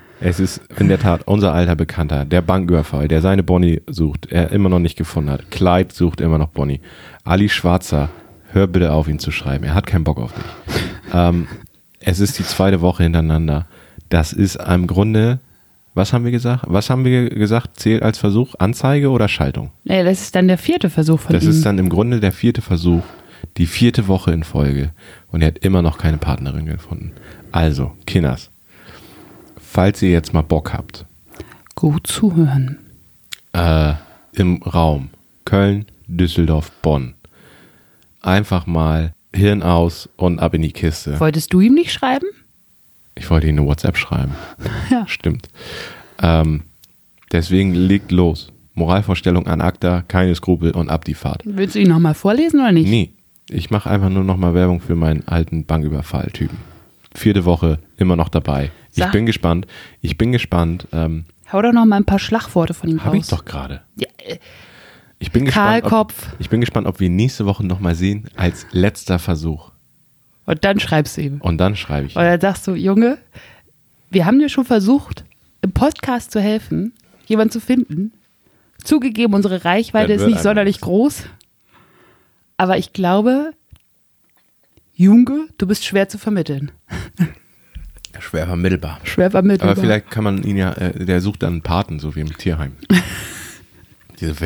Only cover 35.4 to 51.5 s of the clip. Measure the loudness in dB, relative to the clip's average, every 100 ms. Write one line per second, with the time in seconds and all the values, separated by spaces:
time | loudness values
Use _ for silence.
35.4 | -2 2 2 0 -4 _ -10 0 0 2
36.4 | 2 0 -2 -4 -2 -2 -4 -14 -20 _
37.4 | -20 -20 _ _ _ _ _ _ 0 0
38.4 | 2 -2 0 0 2 2 -2 -6 _ 2
39.4 | 2 4 2 2 2 -2 -16 -2 -2 0
40.4 | 0 0 -2 -2 -4 -2 -6 0 0 0
41.4 | 0 4 6 4 2 -4 -2 -2 -4 -12
42.4 | _ _ _ _ _ _ _ -14 0 2
43.4 | 2 2 2 0 -2 -2 -4 -4 -4 -6
44.4 | -14 -10 -8 -6 -2 -2 -2 -4 -4 -4
45.4 | -10 -20 -18 -16 -16 -18 -20 -2 2 4
46.4 | 2 0 -6 _ _ _ _ _ -4 -2
47.4 | 2 2 2 2 2 0 0 2 2 0
48.4 | -10 _ _ -4 0 0 0 -2 0 0
49.4 | 0 -2 -2 0 -2 -2 0 0 2 0
50.4 | 0 0 0 0 -2 -4 -4 -6 -6 -6
51.4 | -6